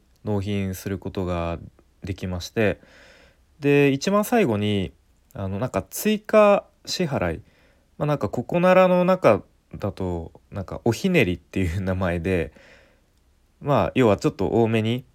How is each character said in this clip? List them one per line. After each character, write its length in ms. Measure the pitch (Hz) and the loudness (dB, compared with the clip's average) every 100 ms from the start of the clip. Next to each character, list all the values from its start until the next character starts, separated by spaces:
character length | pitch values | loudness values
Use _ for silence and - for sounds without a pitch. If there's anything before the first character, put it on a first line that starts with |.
| _ _ | _ _
納 180 | 107 104 | -6 -4
品 340 | 98 101 95 92 | -2 -4 -4 -6
す 120 | 101 | -8
る 100 | 95 | -8
こ 100 | 95 | -6
と 140 | 98 90 | -6 -4
が 320 | 87 85 82 - _ _ _ | -4 -4 -6 -12 _ _ _
で 100 | 92 | -10
き 140 | 92 92 | -8 -6
ま 120 | 90 | -8
し 80 | - | -6
て、 300 | 117 104 - _ - - - _ _ _ _ | 0 0 -2 _ -20 -20 -20 _ _ _ _
で、 300 | 143 143 143 | 2 4 4
一 220 | 135 190 | 2 0
番 120 | 202 | 0
最 220 | 208 240 160 | 2 2 2
後 120 | 104 | 0
に、 360 | 104 101 87 - _ _ _ | 0 -2 -4 -10 _ _ _
あ 140 | - 95 | -10 -8
の、 120 | 98 | -6
な 80 | - | -4
ん 20 | |
か 140 | 95 - | -6 -8
追 300 | - 214 214 | -4 -2 -2
加 460 | - 214 208 202 - _ - | 2 4 6 4 0 _ -12
支 200 | - 165 | -6 -4
払 320 | 120 87 78 | -2 -2 -4
い、 40 | - _ _ _ _ - | -12 _ _ _ _ -6
ま 60 | |
あ、 20 | 147 | -4
な 100 | 143 | -2
ん 20 | |
か 120 | 101 | -4
コ 140 | - | -6
コ 160 | - 175 | -4 0
ナ 140 | 185 | 4
ラ 140 | 185 185 | 6 6
の 160 | 180 180 | 4 2
中 360 | 185 135 104 - _ _ - | 4 4 4 0 _ _ -8
だ 160 | 101 | -8
と、 400 | - 92 87 73 - _ | -6 -6 -6 -10 -18 _
な 100 | 98 | -12
ん 40 | 92 | -10
か 160 | - 117 | -4 -2
お 60 | |
ひ 180 | - 190 | 0 0
ね 160 | 175 92 | 2 2
り 80 | |
っ 40 | 87 | -2
て 220 | - 95 | -6 -4
い 180 | 90 92 | -2 -2
う 40 | |
名 140 | 92 95 | -4 -2
前 240 | 92 87 | -2 -2
で、 340 | 87 90 73 - - - _ _ _ _ _ _ _ _ | 0 -2 -2 -10 -20 -20 _ _ _ _ _ _ _ _
ま 260 | 143 131 85 | -2 0 2
あ、 40 | 131 | 2
要 120 | 120 | 4
は 100 | 95 | 4
ち 100 | 156 | 0
ょ 40 | |
っ 20 | |
と 140 | - 90 | -2 0
多 200 | 110 113 | 2 2
め 140 | 113 | 2
に 240 | 110 123 - | 0 -4 -8